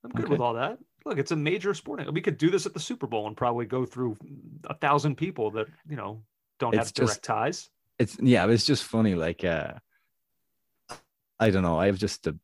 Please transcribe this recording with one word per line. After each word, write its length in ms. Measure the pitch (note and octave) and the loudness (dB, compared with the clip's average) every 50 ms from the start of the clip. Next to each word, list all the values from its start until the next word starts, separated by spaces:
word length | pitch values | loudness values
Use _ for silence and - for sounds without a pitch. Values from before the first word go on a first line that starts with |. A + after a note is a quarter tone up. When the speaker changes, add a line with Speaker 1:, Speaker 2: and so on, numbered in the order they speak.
| - | -16
Speaker 1:
I'm 60 | A#3 | -6
good 140 | B3 - - | -6 -4 0
Speaker 2:
Okay. 40 | - | 0
Speaker 1:
with 80 | C#3+ A#2+ | 0 0
all 140 | A#2+ A#2+ A2+ | 0 -2 -2
that. 240 | A#2 B2+ F3 A#3 - - _ _ _ _ | -2 -4 -4 -6 -10 -16 _ _ _ _
Look, 140 | D4 A#3+ C#3 | -6 -4 -4
it's 140 | C3+ - | -2 -2
a 40 | E3 | -2
major 380 | D#3 D3 D#3 F3+ G#3+ F3+ G3+ G3 | -2 0 0 -2 0 -2 -4 -4
sporting. 380 | - - - D4+ A#3+ D3 - D3 | -4 -6 -10 -8 -8 -6 -4 -4
We 60 | F#3 | -2
could 180 | - G3+ D3 - | 0 -2 0 2
do 120 | D3+ E3+ | 2 4
this 160 | F#3 F#3 - | 4 2 0
at 80 | G3+ - | -2 -8
the 60 | - | -8
Super 260 | - - - - - A2+ | -8 -8 -6 -6 -6 -4
Bowl 180 | A#2 A2 G#2 | -2 -2 -4
and 100 | G#2+ G#2+ | -4 -4
probably 300 | - B2+ A#2+ A#2+ A#2+ A#2+ | -2 -2 0 0 -2 -4
go 180 | G#2+ B2+ B2+ B2+ | -2 -2 -2 -2
through 320 | A#2 - A#2+ B2+ A#2+ G#2+ - - - C#3+ - - - - - - | -4 -4 -4 -4 -4 -4 -6 -12 -18 -18 -18 -18 -20 -20 -18 -12
a 80 | - - | -12 -8
thousand 420 | - - C#3+ D3 D3 B2 D3+ C3+ | -2 2 4 4 4 4 0 0
people 340 | - D#3 F#3 F#3 - A2 G#2+ | 0 -4 -6 -2 -2 -4 -2
that, 140 | G2+ A2 G#2+ - - _ _ D#3 | -2 -4 -6 -6 -8 _ _ -12
you 80 | D3+ | -10
know, 260 | B2 G2+ G2 A2 A2+ A2 _ _ _ _ _ _ _ | -8 -8 -10 -10 -12 -16 _ _ _ _ _ _ _
don't 140 | C3+ A#2 G#2+ | -2 2 2
Speaker 2:
It's 120 | A2 A#2 | 2 0
Speaker 1:
have 80 | A2 - | 0 0
direct 160 | - C3 A2+ | 2 2 2
Speaker 2:
just 120 | G#2 - - | 2 -2 -2
Speaker 1:
ties. 460 | - A2+ G#2+ A2+ D3 F3+ - - _ _ _ _ _ _ - | -2 0 0 0 -2 -2 -6 -12 _ _ _ _ _ _ -2
Speaker 2:
It's, 180 | A#2+ G2+ - - | -2 -2 0 2
yeah, 260 | - C3 B2 G2+ F2 | 4 6 6 6 6
it's 200 | G#2 A#2 A2 - | 4 4 4 4
just 180 | - C#3+ - - | 2 2 0 0
funny. 320 | - - A2+ A2+ G#2+ F#2+ | -2 0 2 2 4 2
Like, 260 | E2+ D#2+ E2 E2+ - | 2 0 -2 -4 -2
uh, 300 | - F2 E2+ D#2 C#2+ - - - _ _ _ _ _ _ _ _ _ _ _ _ _ _ _ _ _ _ _ _ _ - - - _ _ _ _ _ _ _ _ | -2 -2 0 -2 -4 -6 -10 -14 _ _ _ _ _ _ _ _ _ _ _ _ _ _ _ _ _ _ _ _ _ -20 -20 -20 _ _ _ _ _ _ _ _
I 100 | A2 A2+ | 4 4
don't 120 | F#2 F#2+ | 4 4
know. 160 | F#2 E2+ E2 D#2+ | 2 2 2 4
I 80 | F#2 | 4
have 120 | G2+ G2 F#2+ | 2 2 2
just 280 | G#2+ G2 - - - E2 | -2 -4 -4 -4 -6 -6
a 80 | D#2 - | -6 -6